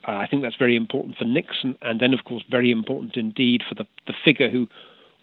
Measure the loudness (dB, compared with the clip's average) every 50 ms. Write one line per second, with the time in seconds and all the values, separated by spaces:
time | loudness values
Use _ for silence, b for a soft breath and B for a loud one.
0 | -8 -6 -4 -4 -2 -2 -2 -2 -2 -2 -2 2 2 4 4 2 2 -2 -4 -6
1 | -6 -6 -6 -4 -2 0 0 0 -2 -4 -8 -4 -4 -4 -6 -6 -6 -4 -2 2
2 | 2 2 2 0 -2 -8 -10 -10 -6 -2 0 2 4 4 2 2 0 -4 -4 -6
3 | -6 -6 -6 -4 -4 -4 0 2 4 4 4 2 0 -4 -8 -10 -10 _ _ -18
4 | -12 -12 -8 2 4 4 4 4 4 2 2 0 -2 -2 b b b b b b
5 | b b b b